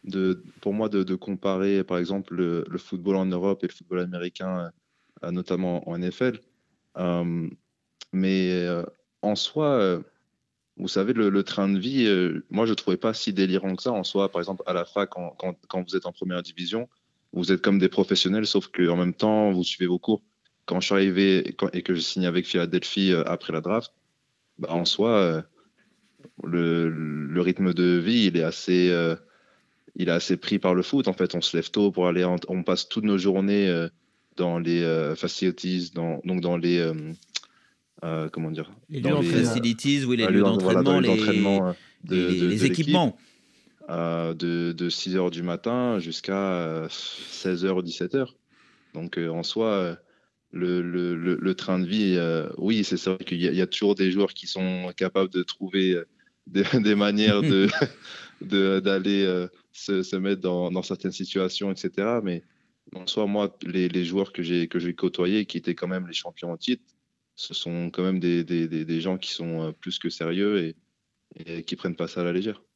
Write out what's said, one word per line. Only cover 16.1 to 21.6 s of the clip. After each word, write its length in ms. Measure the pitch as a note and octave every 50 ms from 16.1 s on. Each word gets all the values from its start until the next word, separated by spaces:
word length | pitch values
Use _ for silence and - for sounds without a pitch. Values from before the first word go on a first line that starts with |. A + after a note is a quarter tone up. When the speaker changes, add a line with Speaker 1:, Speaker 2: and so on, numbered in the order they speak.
| F2
Speaker 1:
première 300 | - F#2 F#2 F2+ F2+ F2
division, 440 | - - F2 F2+ F2 G#2 A2+ B2 - _ _ _ _ _ _ _ _ -
vous 180 | F2+ F2+ D2+
êtes 100 | F#2+ F2
comme 160 | - G#2 G2 G2
des 120 | F#2 F#2+
professionnels, 580 | - - F#2+ - G2 F#2 - F#2 G2 G#2+ G#2+ G#2
sauf 200 | - G2+ F#2 -
qu'en 280 | _ - F2+ E2+ F2
même 180 | F2 F2+ F2+ E2+
temps, 380 | _ - G#2+ G#2+ G#2+ G#2+ G#2
vous 120 | F#2+ F2+ F2
suivez 220 | - - - F2+
vos 140 | F2 F2+ F2+
cours. 240 | - - A2 G2+ _ _ _ _ _ _ _ _ _
Quand 140 | - F2 F#2
je 60 | F#2
suis 100 | - G#2
arrivé 580 | G2 G2 G2 F2+ F#2 G2 G2 F#2 F2+ - - -
quand, 100 | -